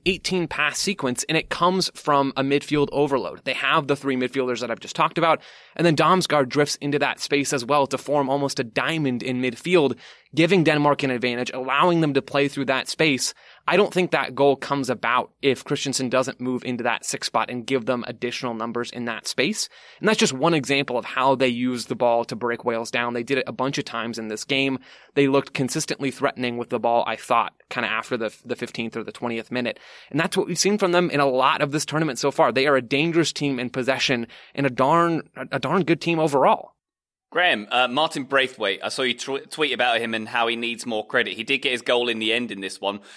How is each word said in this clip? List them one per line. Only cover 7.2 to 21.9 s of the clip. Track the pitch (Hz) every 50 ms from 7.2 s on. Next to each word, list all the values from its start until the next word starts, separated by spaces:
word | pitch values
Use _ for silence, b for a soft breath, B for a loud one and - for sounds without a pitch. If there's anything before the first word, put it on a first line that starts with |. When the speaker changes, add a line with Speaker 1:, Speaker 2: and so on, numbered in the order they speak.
Speaker 1:
space | - - 143 143 139 - 151
as | 131 117
well | 117 147 147 135 -
to | 139 123
form | - 135 147 147 135 131
almost | 139 143 139 135 - -
a | 123
diamond | 113 - 139 123 143 165 160 147 131 123 117
in | - 131 123 123
midfield, | 127 127 117 - - 170 180 170 143 131 - B B B B B B B B
giving | 156 165 160 196 180
Denmark | 151 160 151 147 147 147 139 -
an | 143 131
advantage, | 127 120 120 123 120 120 127 - -
allowing | 127 131 131 135 143 165 180 170 165
them | 160 147
to | 139 135
play | - - - 143 143 139
through | - 139 135
that | 127 131 127 -
space. | - - - 160 156 135 123 - - - B B B B B B
I | B 165
don't | 180 202 - -
think | 185 180 -
that | 160 143 135 - 127
goal | 123 143 143 135
comes | 135 - - 139 139 131 120
about | 123 98 - 117 123 127 - - _ _
if | 139 139 120 - -
Christensen | - 147 - - 143 123 - 131 120
doesn't | 123 127 127 123 - -
move | 123 127 127 120 -
into | 127 123 117 113
that | 117 113 - -
sixth | - - - - -
spot | - 113 110 -
and | 123 123 110
give | 131 135 127 110
them | 131 127 120 - -
additional | 117 104 123 123 - - 131 123
numbers | 113 110 113 117 113 120 120 -
in | - 120 120
that | 117 110 107 - -
space. | - - 127 180 214 - - - B B B B B B
And | 156 214
that's | 220 -
just | 226 -
one | 135 127 147 165 170
example | 156 117 120 139 139 139 - 120 120
of | -
how | - - 131 131 139 139
they | 127 131 127
use | 120 120 127 127 123 120 -
the | -